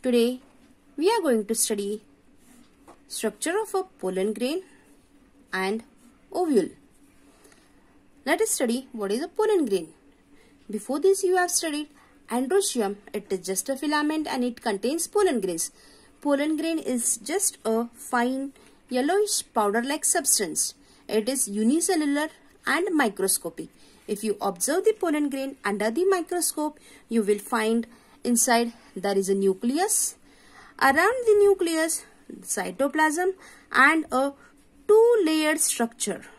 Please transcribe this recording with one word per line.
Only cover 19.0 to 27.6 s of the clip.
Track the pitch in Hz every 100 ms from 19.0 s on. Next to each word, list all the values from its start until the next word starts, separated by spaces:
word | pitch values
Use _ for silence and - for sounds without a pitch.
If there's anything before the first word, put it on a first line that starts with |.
| 285 381 415 - -
powder-like | - 208 214 247 302
substance. | - 349 294 - 180 156 - - - - -
It | 214 214
is | 277 -
unicellular | 202 220 311 339 359 302 285 311 - _ _ -
and | 277 392
microscopic. | 320 247 190 190 - 170 - 165 _ - - -
If | 208
you | 220 202
observe | 202 180 - 330 427
the |
pollen | 427 349 302 294
grain | 269 269 277
under | 202 202 214
the | 233 370
microscope, | 381 330 349 320 - 302 302 - - _
you | 226
will | 202 208
find | - 226